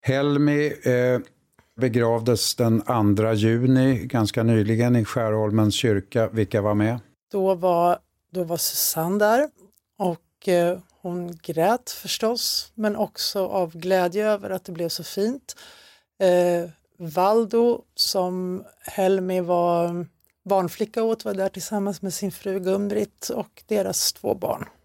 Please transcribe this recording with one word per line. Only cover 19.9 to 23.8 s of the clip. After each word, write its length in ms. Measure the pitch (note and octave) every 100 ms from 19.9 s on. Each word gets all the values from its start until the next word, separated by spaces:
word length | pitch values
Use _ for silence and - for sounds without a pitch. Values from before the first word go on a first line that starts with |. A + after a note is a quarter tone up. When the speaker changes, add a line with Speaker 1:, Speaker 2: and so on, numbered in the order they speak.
| F3 E3+ _ _ _ -
Speaker 2:
barnflicka 540 | G3 F3 - G#3+ -
åt, 220 | A3+ A3+ A3
var 80 |
där 160 | F#3+ F#3+
tillsammans 520 | F#3+ - G#3+ G3 F#3
med 120 | G3
sin 180 | F3 G3
fru 280 | - G3+ F#3+
Gun-Britt 680 | F3+ G3 G3+ G#3+ G#3 _ -
och 340 | A#3 G3+ - _
deras 460 | G#3+